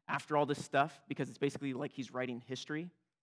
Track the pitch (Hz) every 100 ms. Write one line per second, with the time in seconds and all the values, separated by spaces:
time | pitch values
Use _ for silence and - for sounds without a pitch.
0 | - 143 - 147 143 143 135 - 156 -
1 | - 143 127 110 143 - 139 127 147 -
2 | 113 127 127 120 117 131 - 151 175 _
3 | _ _